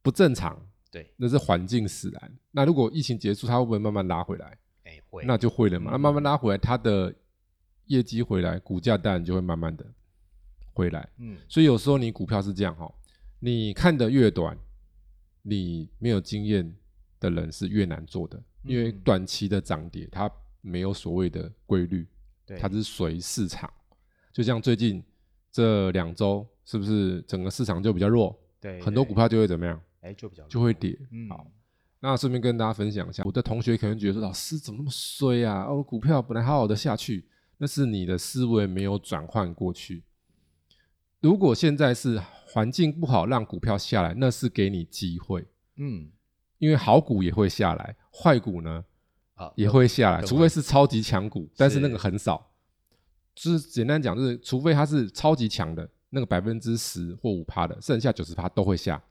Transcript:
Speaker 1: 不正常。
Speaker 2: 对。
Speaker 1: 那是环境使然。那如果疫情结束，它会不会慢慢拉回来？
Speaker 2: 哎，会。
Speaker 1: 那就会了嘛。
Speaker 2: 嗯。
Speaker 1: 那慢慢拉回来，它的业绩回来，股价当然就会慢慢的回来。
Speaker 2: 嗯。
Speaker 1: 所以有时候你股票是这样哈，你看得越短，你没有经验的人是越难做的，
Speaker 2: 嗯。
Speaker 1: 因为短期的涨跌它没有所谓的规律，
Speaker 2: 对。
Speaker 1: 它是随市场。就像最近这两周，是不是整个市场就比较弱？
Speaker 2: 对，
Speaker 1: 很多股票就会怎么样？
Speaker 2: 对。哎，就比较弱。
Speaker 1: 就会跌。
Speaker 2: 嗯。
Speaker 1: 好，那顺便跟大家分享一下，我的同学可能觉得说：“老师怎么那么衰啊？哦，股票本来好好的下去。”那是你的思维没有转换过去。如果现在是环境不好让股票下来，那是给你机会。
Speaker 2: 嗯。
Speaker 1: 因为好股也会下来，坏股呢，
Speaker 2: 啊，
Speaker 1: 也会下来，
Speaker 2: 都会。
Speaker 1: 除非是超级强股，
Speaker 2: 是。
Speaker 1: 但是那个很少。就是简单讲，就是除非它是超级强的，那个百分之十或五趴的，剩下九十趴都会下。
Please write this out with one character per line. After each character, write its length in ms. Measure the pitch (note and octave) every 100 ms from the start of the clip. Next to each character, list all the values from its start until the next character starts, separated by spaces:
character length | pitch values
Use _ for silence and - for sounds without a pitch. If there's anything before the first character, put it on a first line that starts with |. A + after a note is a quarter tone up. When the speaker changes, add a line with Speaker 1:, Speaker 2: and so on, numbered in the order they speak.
Speaker 1:
不 100 | -
正 240 | - F3+
常。 240 | B2 E2+ D2+ - _ _
Speaker 2:
对。 200 | F2 D#2+ _
Speaker 1:
那 120 | B2
是 80 | C3+
环 300 | C3 F2 F#2
境 200 | A#2+ G#2
使 220 | - F#2+
然。 240 | - - - _
那 140 | C#3+
如 80 | C#3
果 180 | D3+ A2+
疫 100 | D#3+
情 160 | C#3+ A#2
结 160 | G#2+
束， 120 | G#2 A2+
它 120 | B2
会 60 |
不 60 | B2
会 80 | G#2+
慢 140 | G#2+
慢 140 | G#2 F#2
拉 160 | E2+
回 140 | F2+ F#2+
来？ 200 | D2+ - _ _
Speaker 2:
哎， 140 | - D#2 _
会。 120 | F2+ G#2+
Speaker 1:
那 100 | A#2
就 140 | A#2
会 180 | - G#2+
了 100 | F2+
嘛。 120 | -
Speaker 2:
嗯。 20 |
Speaker 1:
那 60 | B2+
慢 160 | D3
慢 80 | D3
拉 120 | C#3+
回 160 | C#3+ A2+
来， 60 | G2+
它 220 | - B2
的 360 | A2+ G2+ F#2 - _ _ _ _ _ _ _
业 160 | C3+
绩 200 | A2+ A2+
回 180 | A#2 G2
来， 180 | F2 F2
股 220 | - F2+
价 160 | F2 G#2
当 160 | G#2+
然 100 | F2+
就 120 | E2+
会 60 | F#2
慢 180 | F2+ E2
慢 160 | E2 D#2+
的 80 | - - _ _ _ _ - - -
回 160 | - F2+
来。 160 | D#2+ - -
Speaker 2:
嗯。 180 | A#2 F#2+ -
Speaker 1:
所 160 | -
以 40 | D#3+
有 100 | A#2
时 140 | C3+
候 80 | C#3
你 120 | A#2
股 140 | -
票 160 | F#2 A2
是 140 | G2
这 100 | F#2+
样 100 | G2
哈， 160 | D#2+ D#2+ - - _ - -
你 340 | A#2+ A#2 A2
看 220 | G2 F3 D3+
得 140 | A#2
越 200 | C3+ A2+
短， 260 | F2+ D#2+ D#2 - - _ _ - - _ _ G#2
你 420 | G#2 F2+ E2 D#2+ -
没 100 | A#2
有 120 | G#2
经 240 | F2+ G#2 G#2
验 280 | G#2 E2 - _ _ _ _
的 100 | F#2
人 220 | E2+ E2
是 160 | D#2 F#2+
越 160 | G#2
难 200 | F#2+ D#2 E2
做 200 | F#2 E2+
的， 100 | - - _
Speaker 2:
嗯。 80 | -
Speaker 1:
因 40 | B2
为 80 | A#2
短 340 | G2+ F#2 F#2+ F#2
期 220 | - G2+
的 120 | G2
涨 280 | - D#2+ E2
跌 200 | F2 D#2+
它 200 | F#2 G#2 - - _
没 200 | F#2+ F2+
有 120 | F#2+
所 220 | G2 -
谓 160 | F2 F#2
的 220 | E2 E2 - _
规 200 | G2 F2
律， 200 | F2+ E2 - - _
Speaker 2:
对。 140 | _ F#2
Speaker 1:
它 100 | F#2+
是 140 | G2+
随 380 | G#2 - F2 E2
市 260 | F2+ - F#2+
场。 260 | - - - _ _ _ _ _
就 100 | -
像 180 | A2+ A#2
最 140 | A#2
近 260 | A2+ A#2 F#2+ - _ _ _ _
这 380 | - A2+ G#2+ F#2+
两 200 | F#2 E2
周， 320 | E2+ G2+ G2+ G#2+ _
是 120 | - A2
不 60 |
是 400 | G2+ G#2+ F#2+ F2+
整 220 | - F#2+
个 60 | F#2
市 140 | -
场 160 | A2 F2
就 120 | G2+
比 80 | F2+
较 80 | G2+
弱？ 280 | A#2 G2+ - _ _
Speaker 2:
对， 200 | G2+ F#2
Speaker 1:
很 120 | F2+
多 120 | G#2+
股 100 | C3+
票 140 | G#2 A2+
就 100 | A2
会 80 | G#2+
怎 100 | E2+
么 80 |
样？ 160 | F2 E2 - _
Speaker 2:
对。 100 | F2
哎， 40 |
就 140 | G2 G#2+
比 60 |
较 80 | E2+
弱。 60 | D2+
Speaker 1:
就 120 | A#2
会 140 | A#2+
跌。 240 | A2+ F#2 - C3
Speaker 2:
嗯。 160 | A2+ A2+
Speaker 1:
好， 180 | - - _ _ _ _ _
那 160 | C3+ B2+
顺 160 | C#3
便 80 | B2
跟 180 | A#2+ A#2
大 80 | A2+
家 60 |
分 180 | G#2+ G#2
享 180 | G#2 F2
一 40 |
下， 100 | F2+
我 60 | G2
的 100 | B2+
同 220 | - A2+
学 140 | A#2+ A2+
可 100 | G#2
能 100 | A2
觉 100 | G2+
得 60 |
说 60 | G2+
：“老 80 | G#2
师 260 | F#2+ - D#3
怎 140 | -
么 60 | G#2+
那 60 |
么 60 | D3
衰 540 | - - - C3+ A#2+
啊？ 220 | A#2+ G2 G2
哦， 160 | C#3+
股 180 | C#3 A#2
票 200 | C3+ D3+
本 140 | A2+
来 80 | A#2
好 140 | A#2 D3
好 100 | A2
的 80 |
下 220 | A2 D3 G#2+
去。” 320 | - G2+ - _ _ _
那 80 | C#3+
是 200 | - C3
你 180 | G#2
的 140 | F2+ F2+
思 260 | - C3
维 220 | B2 A2+ G2+
没 160 | F#2
有 160 | G2 G2+
转 260 | - F2+ E2
换 280 | A2+ F2+
过 180 | E2+ F#2
去。 300 | F2 - E2+ _ _ _ _ _ _ _ _ _ _ _ _
如 180 | D3+ G3
果 160 | F#3
现 200 | A2+ E3
在 200 | D3 D3
是 260 | B2 B2 A2 F2 - _
环 240 | - A2
境 220 | C3+ E3
不 140 | D3+ D#3+
好 200 | A#2 F2+
让 200 | B2+ A2
股 140 | F2+
票 180 | - G2+
下 240 | - A2+
来， 100 | E2+ F#2
那 100 | C3
是 200 | A#2 B2+
给 200 | - G2
你 160 | G2
机 340 | E2+ - F#2 E2+
会。 280 | - F2+ D#2 _ _ -
Speaker 2:
嗯。 340 | C#3+ G2+ D2+ _ _ _ _ _
Speaker 1:
因 100 | D3+
为 80 | D3
好 240 | A2+ B2
股 220 | - G#2
也 100 | F2+
会 160 | F2 G2+
下 260 | - G2
来， 220 | E2 - - _
坏 260 | - F3 C3
股 220 | G#2+ F2
呢， 240 | E2 E2 F2 _ _ _ _
Speaker 2:
啊， 180 | _ E2+
Speaker 1:
也 160 | - G#2
会 160 | C3 B2
下 240 | - G#2+
来， 60 | E2+
Speaker 2:
都 20 |
会。 60 | F#2+
Speaker 1:
除 100 | C3+
非 100 | E3
是 120 | D#3
超 260 | C3+ C3+ C#3
级 140 | A2+
强 300 | G#2+ G2+ G#2
股， 140 | G#2
Speaker 2:
是。 100 | D#2 _
Speaker 1:
但 140 | C#3
是 80 | C#3+
那 100 | C#3
个 80 | A2
很 220 | G2+ F#2+
少。 320 | - D#2+ _ _ _ _ _ _ _ _ _
就 160 | - E3
是 80 | E3+
简 280 | C3+ - A2+
单 140 | G3
讲， 140 | B2+
就 100 | F#2+
是 140 | C3 A#2+
除 220 | - B2+
非 120 | D#3
它 140 | D3 D3
是 240 | D3 G#2+
超 240 | - D3+
级 140 | D#3 A2+
强 260 | - D#2+
的， 140 | E2 E2 _ _
那 100 | C3+
个 60 | B2
百 140 | F2+
分 180 | G2+ A2+
之 160 | A2+ A#2
十 360 | - - E2+ F2
或 120 | A#2
五 140 | F#2
趴 220 | D#2+ - E2+
的， 100 | E2
剩 200 | - A#2+
下 120 | B2+
九 100 | G#2+
十 100 | D#2+
趴 160 | E2+ F2+
都 120 | -
会 140 | G2 F2+
下。 260 | - D2+ _